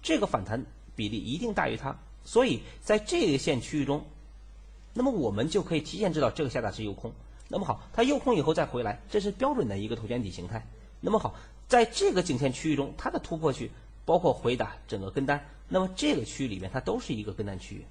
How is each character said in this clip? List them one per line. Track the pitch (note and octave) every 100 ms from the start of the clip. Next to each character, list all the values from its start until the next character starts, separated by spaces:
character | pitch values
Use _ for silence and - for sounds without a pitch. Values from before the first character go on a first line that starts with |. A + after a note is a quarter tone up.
这 | - D#4
个 | G3+
反 | A#2+ F#2
弹 | A2 - - - -
比 | G#2
例 | G#2+
一 | A2 D3+
定 | A#3
大 | G#3 D3
于 | A#2
它， | C3 - - -
所 | - A3 B3+
以 | B2 - -
在 | - G#3+
这 | G#3+ F4 A3+
个 | C#3
线 | - C3+
区 | A2 D3+
域 | C3+
中， | C#3+ - - - - - - - - -
那 | -
么 | C4
我 | A3+ A#2+
们 | G2+ C#3
就 | G3+
可 | D#3+ D#3+
以 |
提 | D3 F3+
前 | G3+
知 | D#3
道 | B2+
这 | -
个 | C#3+
下 | B2
打 | A#2
是 | -
诱 | G#2+
空。 | G2 A2+ - - - -
那 | -
么 | F3
好， | A2 -
它 | -
诱 | B3+ C#4+
空 | -
以 | A3
后 | C#3
再 | D#3+ D3
回 | B2
来， | A2+ G#2 -
这 | G#3
是 | G3+
标 | G3+ C4
准 | C4+ C3
的 | G2
一 | G#2+
个 | A2+
头 | G#2+
肩 | A#2+
底 | G2+
形 | F2+ F2+
态。 | A2 - - - -
那 | -
么 | G#3+
好， | - - - - -
在 | B3 A3+
这 | - G4+
个 | G3+
颈 | F3 B2+
线 | C#3
区 | B2 D#3+
域 | C#3
中， | C#3 -
它 | C4
的 | D#4+
突 | - D#3+
破 | D#3+
区 | C3 A2+ - - - -
包 | E3+
括 | E3+
回 | B2 A#2+ B2
打 | G#2+ - -
整 | G#2
个 | F#2+
跟 | C#3+ C3+
单， | C#3+ - - -
那 | F3
么 | F#3 F#3
这 | D4 G3+
个 |
区 | - - C3
域 |
里 | G2
面 | F#2
它 | C3
都 | - A3+
是 | -
一 | A2+
个 | G#2
跟 | F#2+ G2+
单 | F#2+
区 | - G2
域 | -